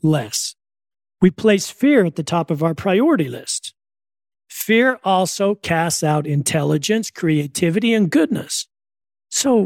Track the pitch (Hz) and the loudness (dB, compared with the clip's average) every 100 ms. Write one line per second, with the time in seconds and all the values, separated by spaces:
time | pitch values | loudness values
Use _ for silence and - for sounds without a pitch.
0 | 156 147 110 - - - _ _ _ _ | 0 0 -2 -8 -10 -12 _ _ _ _
1 | _ - 185 - 220 202 - - 277 277 | _ 2 2 2 2 2 -2 0 2 4
2 | 175 160 147 170 160 147 165 156 190 190 | 2 -2 -4 -4 -2 -2 -2 -2 0 2
3 | 302 247 135 117 - - - _ _ _ | 2 2 -2 -6 -10 -10 -10 _ _ _
4 | _ _ _ _ _ - - 226 262 254 | _ _ _ _ _ -10 0 2 2 0
5 | 190 190 180 - 202 208 - 165 165 - | 0 0 0 0 -2 -2 -2 -2 -2 -2
6 | 151 151 147 147 - 156 147 156 143 220 | 0 0 0 -2 0 -2 0 0 0 -2
7 | 214 - 165 151 147 - 170 190 233 220 | -4 -4 0 0 -2 -2 0 0 2 2
8 | 180 294 320 190 - - - _ _ _ | 2 2 0 -2 -6 -10 -10 _ _ _
9 | _ _ _ - 269 233 | _ _ _ -4 2 2